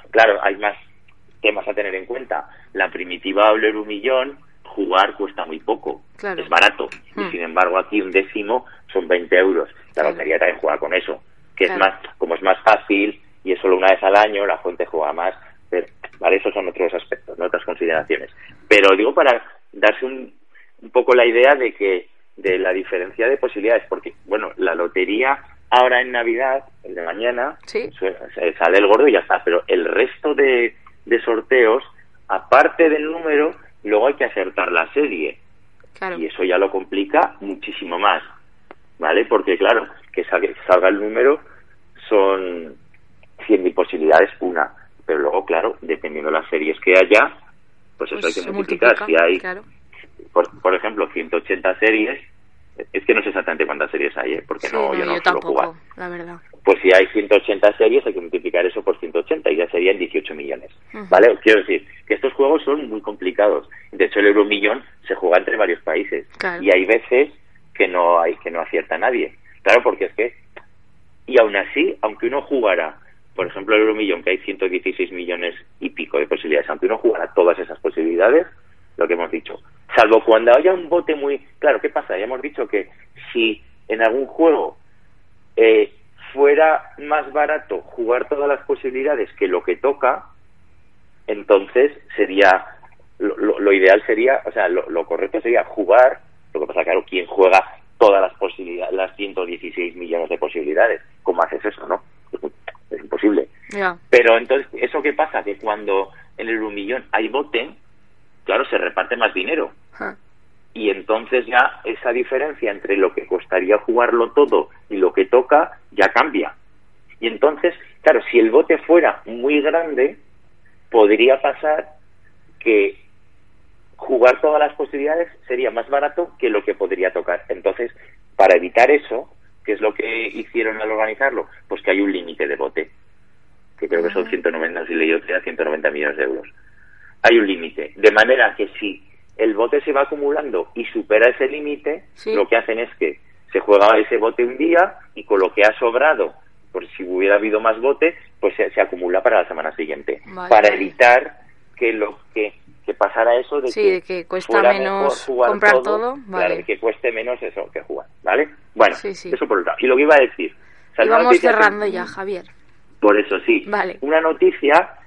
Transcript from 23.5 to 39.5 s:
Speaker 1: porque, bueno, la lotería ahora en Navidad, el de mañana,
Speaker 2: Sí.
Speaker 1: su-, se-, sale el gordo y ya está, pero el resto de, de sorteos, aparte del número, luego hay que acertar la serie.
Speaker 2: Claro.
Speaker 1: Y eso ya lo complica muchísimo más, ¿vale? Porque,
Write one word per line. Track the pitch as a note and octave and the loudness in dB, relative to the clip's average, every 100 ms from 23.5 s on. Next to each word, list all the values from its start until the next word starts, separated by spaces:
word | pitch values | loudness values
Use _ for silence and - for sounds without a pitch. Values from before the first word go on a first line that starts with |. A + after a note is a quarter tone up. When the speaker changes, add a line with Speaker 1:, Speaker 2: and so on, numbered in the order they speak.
| G#2 G#2+ A2+ - | -2 0 0 -2
Speaker 1:
porque, | F2 - - - | -10 -10 -16 -6
bueno, | G#2+ F#2+ - | -6 -6 -4
la | F2+ | -4
lotería | E2 E2+ F#2 F#2 G#2+ C3 C#3 - - - | -2 -4 -2 -2 -2 -2 -4 -8 -20 0
ahora | B2 B2+ B2 | 2 4 2
en | B2+ | 0
Navidad, | B2 A#2 A#2 C3 C3+ - - | -2 -2 -2 -2 -4 -8 -20
el | - | -14
de | F#2 | -10
mañana, | E2+ F#2+ A#2+ A#2+ C#3 D#3 - | -8 -4 -4 -4 -6 -8 -10
Speaker 2:
Sí. | G#3+ A#3+ | -8 -8
Speaker 1:
su-, | - F#2 - - | -8 -8 -8 -12
se-, | - E2+ | -6 -4
sale | - E2+ F#2+ | 0 4 4
el | G2+ | 6
gordo | - D3 | 6 6
y | |
ya | G2 | 4
está, | - F2+ | 2 -2
pero | F2 F2 - | 0 0 0
el | F#2 | -2
resto | E2 F#2 B2 - D3+ | 0 0 -2 -2 -4
de, | C#3 C#3 B2 A#2 - - - - | 2 2 2 0 -6 -20 -14 -2
de | A#2 | -2
sorteos, | - A2 - C3 A2+ C3 - - - - - | 0 -2 2 4 4 2 -2 -20 -20 -16 -6
aparte | F#2+ - B2+ D#3+ - E3 | -6 2 4 4 4 2
del | D3+ | 2
número, | D#3 E3 D#3+ D3 D#3 - - - | -4 -6 -2 0 0 -4 -18 -12
luego | G#2 G#2+ C3 | -2 2 2
hay | |
que | C#3+ | 0
acertar | B2 G2+ F#2 G2 F2 | -4 -4 -6 -4 -2
la | E2+ D#2+ | -2 -2
serie. | C#3+ C#3+ F#2 D2 - - - - - - - | -2 -2 -4 -8 -10 -20 -20 -20 -20 -20 -12
Speaker 2:
Claro. | F#3+ F3 | -10 -8
Speaker 1:
Y | - | -8
eso | - | -4
ya | F3+ F2+ | 0 0
lo | G2 | 0
complica | F#2+ F#2 G2 G2 - F3+ - | -2 -6 -6 -2 0 0 -4
muchísimo | G2 F#2+ - - F#2 F2 | -12 -12 -12 -12 -8 -2
más, | G2+ F2 - - - - - - - - | 0 0 -4 -20 -20 -20 -20 -20 -20 -6
¿vale? | D#2 F2+ | 0 0
Porque, | - G#2+ - | 2 0 0